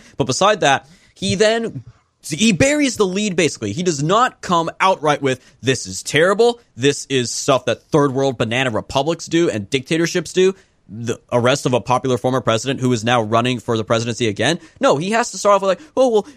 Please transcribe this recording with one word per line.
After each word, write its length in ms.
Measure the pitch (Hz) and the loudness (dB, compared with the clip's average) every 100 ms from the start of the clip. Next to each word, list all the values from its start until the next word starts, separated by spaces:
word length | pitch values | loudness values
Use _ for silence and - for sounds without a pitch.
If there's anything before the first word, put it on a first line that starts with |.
| - - | -8 -6
But 120 | 131 | -4
beside 340 | - 196 202 | 0 0 2
that, 260 | 147 127 - - _ | 2 0 -2 -20 _
he 220 | - 196 185 | -8 -4 2
then, 480 | 214 226 220 139 - - _ _ | 2 2 -4 -10 -16 -20 _ _
he 320 | - 147 226 | -10 0 2
buries 420 | 156 277 302 277 214 | 4 2 2 0 0
the 100 | 190 | 0
lead, 300 | 190 214 175 | 0 -2 0
basically. 380 | 151 - 104 | 0 -2 -6
He 100 | 120 | -4
does 180 | 180 139 | -2 -2
not 400 | 156 220 254 - | 0 2 0 -2
come 280 | - 170 165 - | -2 -2 -2 0
outright 420 | 190 180 151 143 | 0 2 0 0
with, 200 | 135 127 _ _ | 0 -4 _ _
"This 260 | 120 127 95 | -2 -2 -4
is 160 | 92 | -12
terrible. 580 | - 147 180 202 240 233 _ 113 | -2 2 4 4 2 0 _ -2
This 300 | 139 135 - | 0 0 -2
is 220 | 135 117 | -2 -2
stuff 340 | - - 127 - | -4 0 0 0
that 180 | 110 | -6
third 300 | _ 156 143 | _ 0 2
world 240 | 131 139 117 | 0 -2 -2
banana 340 | 113 123 131 | -2 -2 -2
republics 540 | 104 - 135 147 165 - | -2 -2 -2 -2 -4 -2
do 240 | 165 170 | 0 0
and 200 | 107 98 | -2 -4
dictatorships 640 | 135 - 160 170 180 156 | -4 -2 -2 -2 -2 -4
do." 240 | 180 185 - _ _ - | 2 2 0 _ _ -18
The 300 | 110 117 - - | -10 -8 -8 -2
arrest 340 | 123 120 143 139 | 0 2 2 0
of 80 | |
a 60 | 123 | 0
popular 380 | 113 127 131 123 | 0 -2 0 -2
former 240 | 127 127 | 0 -2
president 380 | 117 110 131 139 | 0 0 -2 -2
who 120 | 127 | 0
is 120 | 120 | 0
now 180 | 117 123 | 2 0
running 380 | 107 113 123 120 | 2 0 0 -2
for 180 | - 113 | -4 -4
the 60 | |
presidency 440 | 107 113 117 110 113 | 0 -2 -2 -2 -2
again? 320 | 101 120 170 - - | 0 -2 -2 -6 -2
No, 180 | 269 143 | 0 2
he 140 | 185 | 0
has 200 | 226 240 | -2 -2
to 60 | 190 | -2
start 180 | 302 294 | 2 2
off 60 | |
with, 80 | 190 | 2
like, 220 | - - 254 | -2 -4 0
"Oh, 140 | 254 | 2
well, 180 | 214 190 | 2 -2